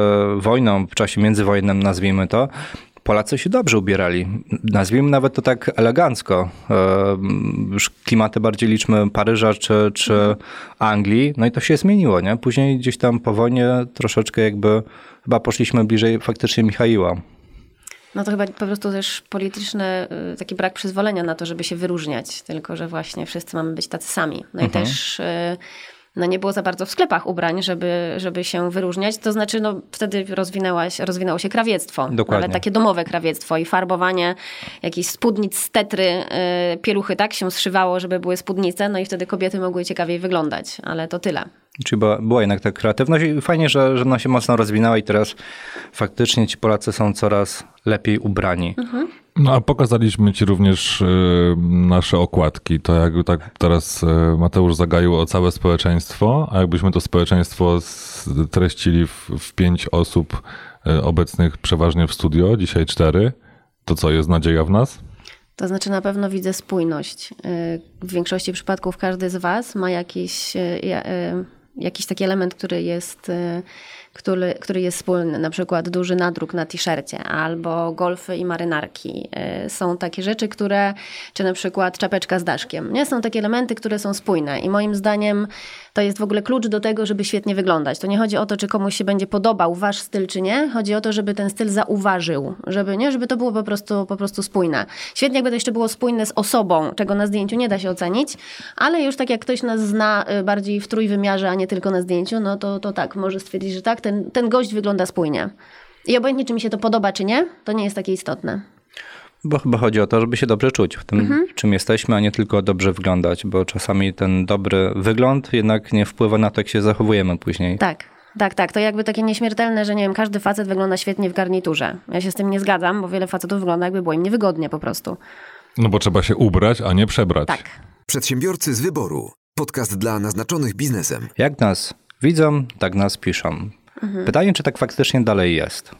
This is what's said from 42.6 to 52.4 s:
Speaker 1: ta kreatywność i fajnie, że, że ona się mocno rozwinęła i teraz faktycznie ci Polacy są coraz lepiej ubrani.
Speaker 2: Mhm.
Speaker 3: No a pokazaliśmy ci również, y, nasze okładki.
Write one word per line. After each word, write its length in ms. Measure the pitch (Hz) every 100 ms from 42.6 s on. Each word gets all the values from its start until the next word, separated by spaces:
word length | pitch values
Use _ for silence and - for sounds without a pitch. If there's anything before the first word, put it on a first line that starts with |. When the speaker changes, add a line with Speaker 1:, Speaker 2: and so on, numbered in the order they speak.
Speaker 1:
ta 120 | 107
kreatywność 520 | - 110 107 135 160
i 160 | 160 151
fajnie, 280 | 160 165 156
że, 280 | 139 131 131
że 40 |
ona 140 | 127 123
się 100 | 135
mocno 280 | 127 120 120
rozwinęła 420 | 107 107 117 110
i 40 |
teraz 320 | 104 104 107 - - - - - -
faktycznie 540 | - 104 - 120 - 104
ci 100 | -
Polacy 360 | 113 104 -
są 200 | - 104
coraz 520 | 101 104 101 98 - - _ 110
lepiej 320 | 107 110 104
ubrani. 560 | 107 95 95 87 87 151
Speaker 2:
Mhm. 300 | 240 240 339 - _ -
Speaker 3:
No 160 | 135
a 60 | 131
pokazaliśmy 720 | - 139 123 117 110 101 104
ci 120 | 95
również, 560 | 101 92 98 92 - -
y, 540 | 92 92 90 87 87 87 87
nasze 480 | 90 90 90 - 87
okładki. 640 | 87 90